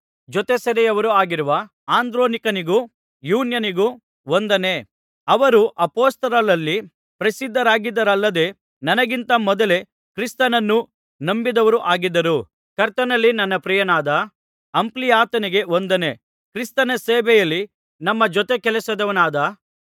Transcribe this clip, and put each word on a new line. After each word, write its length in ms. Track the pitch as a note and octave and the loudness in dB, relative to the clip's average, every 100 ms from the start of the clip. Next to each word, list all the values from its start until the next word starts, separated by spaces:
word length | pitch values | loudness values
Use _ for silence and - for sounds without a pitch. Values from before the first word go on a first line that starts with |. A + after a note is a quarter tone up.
| _ _ - | _ _ -8
ಜೊತೆ 300 | E3 G#3 B3 | -6 -2 -2
ಸೆರೆಯವರೂ 500 | A#3+ A3+ A3+ G#3 A3 | 0 0 0 0 0
ಆಗಿರುವ 600 | G3+ F#3+ E3 C#3+ D3+ G#3+ _ - | 2 0 -2 -2 -2 -4 _ -2
ಆಂದ್ರೋನಿಕನಿಗೂ 1000 | F#3 B3 A#3 B3 A3+ A3+ G3 E3 G#3 A#3+ _ _ _ | 0 0 0 0 0 -4 -4 0 0 -2 _ _ _
ಯೂನ್ಯನಿಗೂ 800 | C3+ A3 B3 A#3+ G#3+ F3+ A3 B3 _ _ C3+ | -2 -2 0 -2 -4 -2 -2 -2 _ _ -2
ವಂದನೆ. 460 | F3 G#3+ G3 F#3 E3 G#2+ _ _ _ - | -2 0 0 0 -4 -8 _ _ _ 0
ಅವರು 380 | G#3 C4+ A#3 G#3+ | 2 6 4 4
ಅಪೊಸ್ತಲರಲ್ಲಿ 1120 | - E3+ - C4+ - B3+ A#3 G#3+ E3+ D#3 F#3+ G3+ _ _ - | 0 -4 0 0 0 -2 0 2 0 0 -4 -6 _ _ -4
ಪ್ರಸಿದ್ಧರಾಗಿದ್ದರಲ್ಲದೆ, 1300 | G3 - C4 A#3 A#3 A3 A3 G#3+ G#3 G3 G#3+ F3 E3 G3 _ - | -4 -4 -4 0 2 2 0 -2 2 2 0 0 -2 -4 _ -8
ನನಗಿಂತ 500 | C#3+ G#3 B3+ B3 A#3+ A#3+ | -2 0 0 -2 0 0
ಮೊದಲೇ 480 | G3+ G3 G#3+ F3+ | 2 0 2 0
ಕ್ರಿಸ್ತನನ್ನು 1040 | G3+ _ _ - A3+ - B3+ A#3 G#3 A3 - _ _ - | -2 _ _ -10 -8 -2 0 0 0 -2 -2 _ _ -8
ನಂಬಿದವರೂ 560 | D3+ G#3+ A#3 A#3 A3 A3+ | -4 -2 0 2 2 2
ಆಗಿದ್ದರು. 640 | - F3+ F3+ E3+ E3 D3+ G2+ _ _ - | 0 -2 0 0 0 -2 -4 _ _ -4
ಕರ್ತನಲ್ಲಿ 560 | A3 G3+ B3 B3 A3+ | -2 -2 -2 2 2
ನನ್ನ 240 | A3+ G3 F#3 | 2 -2 -2
ಪ್ರಿಯನಾದ 520 | F#3 F#3+ F#3+ E3 C#3+ D3+ G#3 _ _ _ _ | -2 0 2 0 0 -2 -2 _ _ _ _
ಅಂಪ್ಲಿಯಾತನಿಗೆ 880 | D#3 A3 C4 B3+ A3+ A#3 A#3 G#3 F#3 | -4 -2 -4 0 2 2 -2 -2 -2
ವಂದನೆ. 540 | F3+ E3+ F#3+ F#3 D#3+ A2+ _ _ _ | 0 -2 0 -2 -2 -6 _ _ _
ಕ್ರಿಸ್ತನ 360 | G#3 B3 - B3+ B3 | -10 -6 -2 -2 -2
ಸೇವೆಯಲ್ಲಿ 720 | - A#3+ A3+ A3 F3 D#3 G#2 _ _ - | 0 0 4 4 4 -2 -6 _ _ -8
ನಮ್ಮ 260 | E3 A3 G#3+ | -4 0 0
ಜೊತೆ 320 | F3 G3+ B3 | 0 -2 -2
ಕೆಲಸದವನಾದ 960 | A#3 A3 - G#3 G#3 G3 E3 C#3+ D3+ G#3 _ _ _ | -2 -2 -4 -4 -2 2 2 2 -2 -4 _ _ _